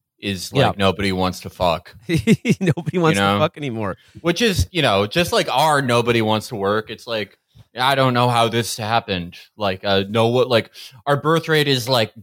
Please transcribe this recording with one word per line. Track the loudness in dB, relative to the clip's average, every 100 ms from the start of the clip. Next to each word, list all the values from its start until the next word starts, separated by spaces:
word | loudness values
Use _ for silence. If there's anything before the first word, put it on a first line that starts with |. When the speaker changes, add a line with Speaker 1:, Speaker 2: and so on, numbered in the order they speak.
| _ _
Speaker 1:
Is | -8 -8 -4
like | 0
Speaker 2:
Yeah. | 0 2
Speaker 1:
nobody | 0 2 -2
wants | 0 -2 -4
to | -12
fuck. | -4 -2 -2 -6 -16
Speaker 2:
<laughs> | -4 -2 2 2 2 -2
Nobody | -2 -4 -4 0
wants | 0 2
Speaker 1:
You |
know? | 2
Speaker 2:
to | 2
fuck | 0 -4
anymore. | -10 -6 -8 -8 _ -6
Speaker 1:
Which | -4 0
is, | 0 0 -2
you | 0
know, | 2 2 2
just | 0 0
like | 0 0
our | 2 2 2
nobody | 2 2 2 2
wants | 2 0 -2
to |
work. | -4 -2 -2 -4
It's | -12 -8
like, | -8 -8 _ _ -20 -16 -2
I | 0 2
don't | 2
know | 2 2
how | 2 2
this | 0 -4 -6
happened. | -2 -2 -2 -4 -6 -14 -20 -6
Like, | -4 -4
uh, | 0 0 0
no, | 0 2
what, | 2 2
like, | 2 0 -8 -20 -10 -2
our | -2
birth | 0 -2 0
rate | 0 2
is, | 0 0
like, | 0 0 -6